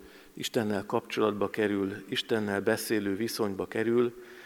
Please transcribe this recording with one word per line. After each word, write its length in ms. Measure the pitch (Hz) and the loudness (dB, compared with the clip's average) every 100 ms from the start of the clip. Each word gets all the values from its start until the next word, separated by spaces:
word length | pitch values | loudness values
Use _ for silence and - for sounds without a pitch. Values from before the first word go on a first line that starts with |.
| - - - | -18 -20 -18
Istennel 520 | - - 127 107 101 101 | -10 -2 0 0 -2 0
kapcsolatba 640 | 117 - - 107 101 101 | -2 -2 0 2 2 -2
kerül, 540 | - 104 101 95 101 - | 2 2 2 0 -4 -4
Istennel 520 | 123 - 113 104 98 | -4 0 0 2 2
beszélő 560 | 98 110 - 107 101 98 | 2 0 2 0 0 -2
viszonyba 500 | 113 - 107 95 92 | -2 -2 -2 -2 -4
kerül, 560 | 113 110 117 120 - - - | -2 2 4 2 -2 -16 -20